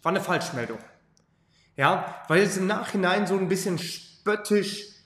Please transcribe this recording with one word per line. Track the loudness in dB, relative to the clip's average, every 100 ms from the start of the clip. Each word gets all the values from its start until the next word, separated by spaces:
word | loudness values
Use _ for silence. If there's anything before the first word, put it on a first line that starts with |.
War | 0
eine | -2
Falschmeldung. | 0 -2 -2 -6 -6 -8 -14 _ _ _ _ _ _ _ _ 0
Ja, | 2 2 -4 -12 2
weil | 4
es | 4 2
im | 0
Nachhinein | -2 -2 0 2 2 2
so |
ein | 0 2
bisschen | 0 0 -4
spöttisch | -6 -10 -16 -6 -2 -2 2 2 2 -8 -14 -20